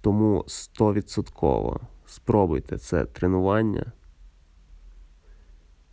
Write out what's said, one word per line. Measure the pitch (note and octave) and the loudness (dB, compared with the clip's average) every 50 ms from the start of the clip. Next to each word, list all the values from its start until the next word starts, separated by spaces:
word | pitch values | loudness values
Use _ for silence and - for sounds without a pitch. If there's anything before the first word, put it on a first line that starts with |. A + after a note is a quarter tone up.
Тому | - G#2+ G2+ G#2 A2 G#2+ G#2 F2 - | 2 2 2 4 4 4 2 2 0
стовідсотково | - - - - - _ - A2+ G#2+ G2+ G#2 G2 - - - - - - - - D2+ C2 A1 G#1 A#1 - - - - - - _ | -4 -6 -6 -6 -8 _ 2 2 2 2 0 -4 -4 -4 -6 -6 -6 -4 0 0 2 2 2 0 -4 -6 -6 -10 -12 -20 -20 _
спробуйте | - - - _ - A#2 G#2 G2 F2 D#2 C2 - - - - | -20 -20 -12 _ 2 4 4 4 4 2 -2 -4 -6 -10 -10
це | - - - E2 B1+ | -6 -2 -2 -2 -2
тренування. | - - - - F2+ F#2 F#2 F#2 F#2+ G2+ A2 A2+ A2 G2+ - - A#2 - _ _ - - _ - - _ _ _ _ _ _ - _ - - - - - - - - - _ _ - - - - - - - _ - - _ _ _ | -2 -4 -2 -2 0 0 2 2 2 2 2 0 0 -2 -4 -6 -8 -14 _ _ -20 -20 _ -20 -20 _ _ _ _ _ _ -20 _ -20 -20 -20 -20 -20 -20 -20 -20 -20 _ _ -20 -20 -20 -20 -20 -20 -20 _ -20 -20 _ _ _